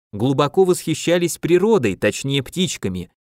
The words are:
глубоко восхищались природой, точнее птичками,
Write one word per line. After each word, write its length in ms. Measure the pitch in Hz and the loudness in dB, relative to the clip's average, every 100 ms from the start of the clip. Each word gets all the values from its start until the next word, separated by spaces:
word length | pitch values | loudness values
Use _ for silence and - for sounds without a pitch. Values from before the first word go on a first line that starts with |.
| _ | _
глубоко 540 | 101 127 139 147 - 185 | -4 0 0 2 2 2
восхищались 720 | 175 - 160 - 175 170 - | 2 -2 -4 0 0 0 -4
природой, 580 | 170 180 214 208 110 90 | 0 2 4 2 2 0
точнее 480 | 107 - 139 139 | -2 -2 -2 -4
птичками, 680 | 127 - 180 - 98 90 - _ | -4 -2 -2 -2 -6 -6 -10 _